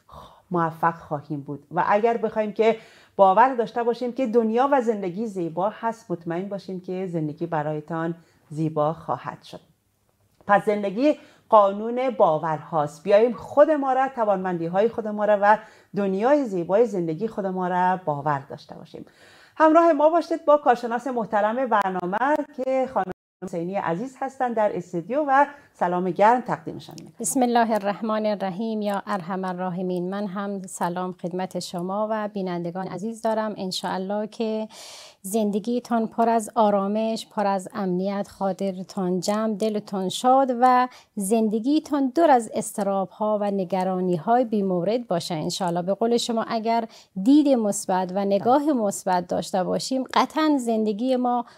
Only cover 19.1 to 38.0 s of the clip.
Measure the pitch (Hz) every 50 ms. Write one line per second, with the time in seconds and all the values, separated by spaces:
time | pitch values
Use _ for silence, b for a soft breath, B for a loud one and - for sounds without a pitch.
19.1 | b b b b b b b b b - 311 311 311 339 339 339 320 285 294 311
20.1 | 330 339 311 - 330 311 - 285 294 294 294 277 240 240 247 233 233 240 - 277
21.1 | 254 240 214 175 220 208 202 214 226 254 269 233 247 208 185 185 185 180 180 175
22.1 | 190 220 247 277 302 302 294 294 - - 254 262 262 262 262 254 262 214 190 185
23.1 | 180 - _ _ _ _ 185 185 - 170 170 180 196 196 - 156 170 175 240 262
24.1 | - - 269 277 269 - 262 247 233 220 214 208 - 180 170 - - 170 160 190
25.1 | 254 294 311 277 269 269 285 285 B B B B _ - 190 180 180 180 185 185
26.1 | 165 185 196 220 247 254 226 - 160 - - 151 - 143 - - 151 156 - -
27.1 | - - 233 - - 269 247 240 233 240 233 220 226 208 196 202 196 - 226 220
28.1 | 220 214 214 214 208 185 196 190 175 185 233 226 220 214 208 208 202 196 - -
29.1 | 208 196 160 175 196 185 190 185 180 175 185 185 170 185 190 180 180 180 175 180
30.1 | 196 202 208 190 175 208 202 202 202 190 185 190 - - 190 175 175 185 180 180
31.1 | 175 - - 175 175 180 185 185 - 180 175 - - 175 175 190 190 208 214 214
32.1 | 220 214 214 208 214 202 185 185 175 170 170 170 170 190 190 185 - 175 190 226
33.1 | 226 220 - 226 220 220 220 220 196 - 196 185 180 - - 180 180 185 190 190
34.1 | 202 208 214 214 - - 226 220 220 214 220 214 B B B B B B B B
35.1 | B B - 190 196 226 214 208 196 214 190 240 240 247 - - 240 226 220 220
36.1 | - - 226 233 226 233 214 208 - 240 214 208 202 196 196 196 208 214 220 226
37.1 | 226 226 - - - 220 202 196 196 190 185 - - 226 196 185 180 180